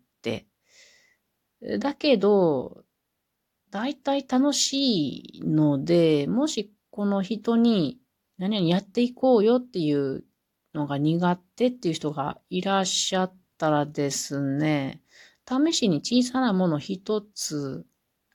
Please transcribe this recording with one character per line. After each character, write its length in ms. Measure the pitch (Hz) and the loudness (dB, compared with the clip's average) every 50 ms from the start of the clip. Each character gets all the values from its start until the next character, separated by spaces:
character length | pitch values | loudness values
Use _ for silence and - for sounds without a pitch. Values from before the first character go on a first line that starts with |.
| _ _ _ _ - | _ _ _ _ -8
て。 240 | 117 113 - - _ _ _ _ _ _ _ - _ _ _ _ _ _ _ _ _ _ _ _ _ _ - 226 - 208 208 | -8 -8 -8 -10 _ _ _ _ _ _ _ -20 _ _ _ _ _ _ _ _ _ _ _ _ _ _ -16 -10 -6 -6 -4
だ 160 | 214 277 294 | -4 -4 -4
け 220 | - - 302 269 | 0 2 2 4
ど、 680 | 202 190 202 208 196 185 165 147 127 - - - - - _ _ _ _ _ _ _ _ _ _ _ _ _ _ _ _ _ | 4 4 4 4 4 4 4 2 0 -2 -6 -12 -18 -20 _ _ _ _ _ _ _ _ _ _ _ _ _ _ _ _ _
大 260 | - 202 226 269 294 | -8 -6 -6 -6 -6
体 300 | - - 285 277 277 277 - | -6 -2 -2 -2 -2 -2 0
楽 240 | 254 254 269 285 277 | 2 2 2 2 2
し 840 | 285 - - - 269 277 262 226 175 147 131 - - - - - - | 0 -2 -2 0 0 0 2 2 0 0 -2 -4 -8 -14 -18 -14 -8
い 40 | - | -2
の 400 | 165 156 156 151 147 143 135 151 | 0 2 4 4 4 2 0 0
で、 420 | 160 170 170 165 160 156 143 143 | 2 2 4 4 4 4 2 0
も 200 | - 185 233 294 | 0 -2 -2 -2
し 260 | 311 - 233 202 - _ _ _ _ | -2 -2 -6 -8 -8 _ _ _ _
こ 160 | - - 202 | -8 -4 -2
の 160 | 202 196 196 190 | -2 0 -2 -2
人 340 | 185 226 208 - 233 233 | -4 -6 -6 -2 0 2
に、 420 | 233 233 233 226 202 160 127 - _ _ _ _ _ _ _ _ - | 2 4 4 4 2 0 -2 -4 _ _ _ _ _ _ _ _ -8
「何 180 | 185 190 220 | -6 -4 -2
々 120 | 208 180 160 | 0 0 2
や 100 | 175 190 | 2 0
っ 40 | 202 | -2
て 180 | - - 240 | -2 -2 -2
い 140 | 247 240 247 | -2 -2 -2
こ 240 | - - 262 254 220 | 0 2 4 6 6
う 60 | 196 | 6
よ」 120 | 220 240 254 | 4 4 2
っ 20 | |
て 180 | 247 - - 185 | 0 -4 -6 -2
い 140 | 160 151 147 | 0 0 0
う 300 | 143 139 135 135 - - _ _ _ _ _ _ _ _ _ - | 0 0 -2 -4 -6 -10 _ _ _ _ _ _ _ _ _ -6
の 120 | 151 147 | -6 -4
が 120 | 135 143 139 | -2 -2 0
苦 380 | 147 156 165 170 175 175 180 180 _ _ _ | 0 0 2 2 2 0 0 -2 _ _ _
手 120 | - 226 254 | -2 -2 -2
っ 40 | 247 | -2
て 160 | 247 - 175 | -2 -4 -4
い 40 | 160 | -4
う 20 | |
人 180 | 160 - 151 143 | -4 -6 -6 -6
が 260 | 143 135 147 - - _ - | -4 -6 -6 -8 -10 _ -8
い 100 | 180 180 | -6 -4
ら 220 | 185 196 196 196 190 | -2 0 0 0 0
っ 20 | |
し 320 | 190 - - - - 190 | 0 -2 -4 -4 -2 -2
ゃ 80 | 185 185 | -2 -2
っ 100 | 185 - _ _ _ _ - | -2 -6 _ _ _ _ -4
た 120 | 170 156 | 0 0
ら 160 | 151 147 143 | 2 2 0
で 240 | 147 147 - 143 139 | -2 -2 -4 -4 -4
す 300 | 139 - - - 143 139 143 | -4 -6 -8 -6 -6 -4 -4
ね、 580 | 135 135 143 156 156 151 143 139 131 - 156 _ _ _ - - - _ _ _ - | -2 -2 -2 0 0 0 0 -2 -6 -8 -12 _ _ _ -20 -20 -20 _ _ _ -6
試 240 | 254 262 294 330 330 | -2 0 0 0 0
し 160 | - 247 208 | 0 0 0
に 100 | 165 143 | 0 0
小 240 | - - 233 247 247 | -2 0 0 2 2
さ 180 | 247 - 254 | 2 0 -2
な 120 | 262 240 196 | 0 0 2
も 160 | 185 185 175 | 2 2 0
の 100 | 156 143 | 0 -2
一 420 | - - 196 180 - - 214 214 | -4 -6 -10 -8 -6 -4 -4 -4
つ 640 | 208 208 - - - - 151 147 143 135 139 160 165 _ _ _ _ _ _ _ _ _ _ | -4 -8 -12 -10 -10 -6 -6 -6 -6 -6 -8 -10 -14 _ _ _ _ _ _ _ _ _ _